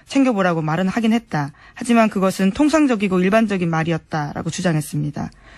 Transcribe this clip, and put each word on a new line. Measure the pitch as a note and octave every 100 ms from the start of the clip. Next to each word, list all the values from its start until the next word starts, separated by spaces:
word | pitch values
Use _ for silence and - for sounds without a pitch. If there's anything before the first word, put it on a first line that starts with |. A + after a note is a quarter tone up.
| -
"챙겨보라고 | C#4 C4 G#3 F#3 E3
말은 | D#3 D#3+ F#3+
하긴 | G#3+ A3
했다. | A3+ - D#3+ C#3+ - -
하지만 | - A#3+ A#3 A3
그것은 | G#3 F#3+ F#3 F#3+
통상적이고 | F#3+ D4 D#4 D4 A3+ G3 F#3
일반적인 | F#3 A3 A3+ G3 F3
말이었다"라고 | D#3+ D#3+ D#3+ - D#3+ D3 - E3+
주장했습니다. | - F3+ D3+ D3+ D3+ D3 - - - -